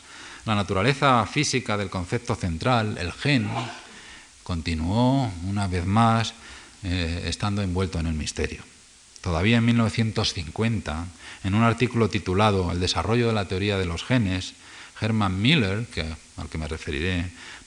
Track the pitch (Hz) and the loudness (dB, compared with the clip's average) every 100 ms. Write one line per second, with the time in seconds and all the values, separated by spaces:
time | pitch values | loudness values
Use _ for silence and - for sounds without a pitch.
0 | - - - - - 104 98 95 113 139 | -16 -18 -18 -8 -2 0 0 2 2 2
1 | 143 123 98 147 147 131 - 104 98 95 | 4 4 2 0 0 -2 -2 -2 -2 -4
2 | 85 120 - 113 95 80 127 120 107 - | -2 -4 -2 -2 -2 0 2 2 2 -2
3 | 85 - 139 139 104 117 120 - - - | -6 -2 2 2 2 -4 -6 -10 -16 -20
4 | - - - - - 85 80 80 82 107 | -20 -20 -20 -14 -6 -4 -2 -2 0 2
5 | 127 139 117 87 92 101 98 90 90 107 | 4 2 0 -4 -4 -2 0 0 2 4
6 | 117 113 113 - - - - - 95 90 | 4 4 0 -6 -16 -20 -20 -10 -2 -2
7 | 82 87 90 82 104 101 98 90 95 85 | 0 -2 -4 -4 -2 -2 0 0 0 -2
8 | 82 78 73 - 76 - - - - - | -2 -2 -4 -4 -6 -6 -16 -20 -20 -20
9 | - - 98 80 101 117 117 117 110 - | -20 -8 -2 2 4 4 6 4 2 2
10 | 110 113 104 - 76 92 113 107 - 78 | 0 0 -2 -4 -6 -2 0 0 -4 -6
11 | 87 - - - 98 104 117 110 123 117 | -8 -12 -18 -6 0 4 4 4 2 2
12 | 104 101 92 92 107 98 90 87 90 90 | 2 2 0 4 4 4 0 0 0 0
13 | 85 120 117 110 95 92 104 98 87 85 | 0 2 2 0 -2 -2 0 0 -2 -4
14 | - 127 98 92 - - - - - - | 0 2 2 0 -4 -12 -20 -20 -16 -4
15 | 110 113 98 95 113 165 98 101 120 - | 0 2 2 2 4 4 2 0 -4 -6
16 | 80 78 - - 78 80 76 78 - 71 | -6 -8 -12 -12 -8 -6 -6 -6 -6 -4
17 | 90 90 87 - - - | -2 -2 -2 -8 -18 -14